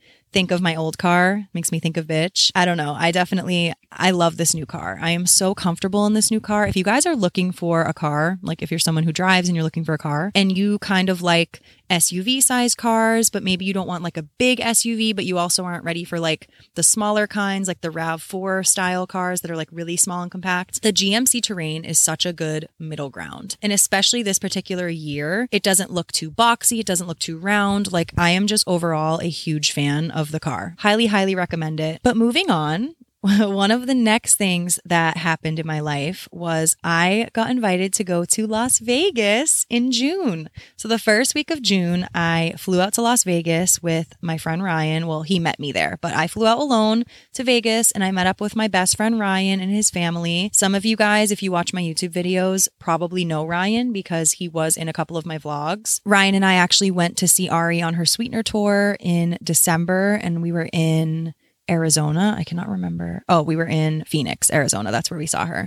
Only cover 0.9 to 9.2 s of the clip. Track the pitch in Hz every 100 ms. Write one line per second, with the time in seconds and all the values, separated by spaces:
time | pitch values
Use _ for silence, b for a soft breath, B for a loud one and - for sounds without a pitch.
0.9 | - 180 175 180 202 196 170 165 165 165
1.9 | 165 156 156 175 - - 190 180 170 147
2.9 | 143 165 175 175 185 175 175 170 - _
3.9 | - 180 180 170 165 165 160 147 165 87
4.9 | 95 165 170 180 - 190 202 180 170 196
5.9 | 202 208 214 208 220 - 208 202 196 185
6.9 | 247 349 285 180 - 185 175 170 165 160
7.9 | - 156 147 160 185 180 160 165 170 165
8.9 | 160 165 156